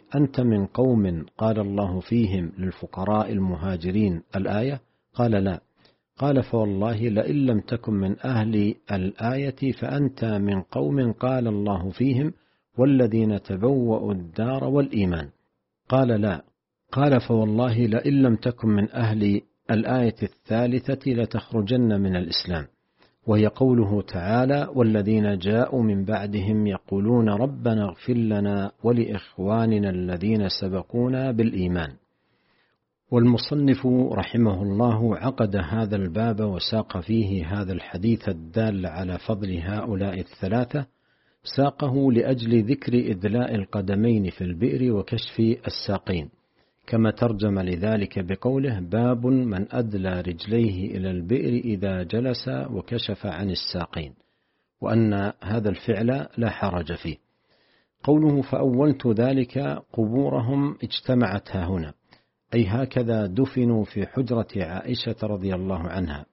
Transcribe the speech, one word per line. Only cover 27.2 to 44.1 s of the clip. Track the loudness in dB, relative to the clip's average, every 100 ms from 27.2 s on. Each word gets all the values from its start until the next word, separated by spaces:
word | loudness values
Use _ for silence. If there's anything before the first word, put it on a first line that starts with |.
| 4
ربنا | 2 -2 -2 0 0
اغفر | 0 -4 -2
لنا | 0 2 0 0 0 -4 -2
ولإخواننا | 0 2 0 -4 -8 -4 0 2 2 2 0
الذين | -2 -4 -2 0 0 0 -2
سبقونا | -4 -4 -4 -2 0 0 0
بالإيمان". | 0 0 0 -2 -2 -4 -10 _ _ _ _ _ _ _ _ _ _ _
والمصنف | 4 6 4 0 2 2 2 2 2 2
رحمه | -2 0 2 2 2
الله | 0 2 2 2 0 0
عقد | -2 -2 0 0
هذا | -2 -2 -2 -2
الباب | -2 -2 -2 0
وساق | -2 -4 -2 -4 -4 -6
فيه | -2 0 0 -2 -4 -4
هذا | -4
الحديث | -6 -8 -4 0 0 -2
الدال | -6 -6 -2 -2 -2 -6
على | -6 -6 -6
فضل | -6 -4 -4 -4
هؤلاء | -4 -6 -4 -4 -4 -6
الثلاثة، | -10 -8 -2 -2 -2 -4 -8 _ _ _ _ _ -6 0
ساقه | 0 0 -2 2 4
لأجل | 4 2 0 2 2
ذكر | 2 -2 0 0 0
إدلاء | -2 0 0 0 -4
القدمين | -4 -4 -2 2 2